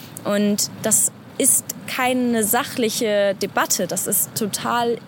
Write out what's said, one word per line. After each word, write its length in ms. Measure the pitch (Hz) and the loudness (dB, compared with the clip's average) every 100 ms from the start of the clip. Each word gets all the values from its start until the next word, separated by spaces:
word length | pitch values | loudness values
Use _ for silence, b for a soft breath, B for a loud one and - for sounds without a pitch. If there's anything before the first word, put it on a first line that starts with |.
| B B | B B
Und 460 | - 104 104 104 - - | -2 2 2 2 -2 -4
das 300 | 220 - - - - - | 0 2 2 -4 -10 -2
ist 260 | 269 - - - - | 2 2 0 -8 -6
keine 580 | - 254 254 240 226 | -2 0 2 2 2
sachliche 880 | 202 240 - - 214 - 220 208 202 196 | 2 2 0 0 0 0 2 2 2 0
Debatte, 460 | 190 240 - - 175 | -2 0 0 0 0
das 200 | 190 - | -2 0
ist 280 | 202 - | 0 0
total 640 | - 208 - 233 240 240 233 | -2 -4 -2 0 0 0 -2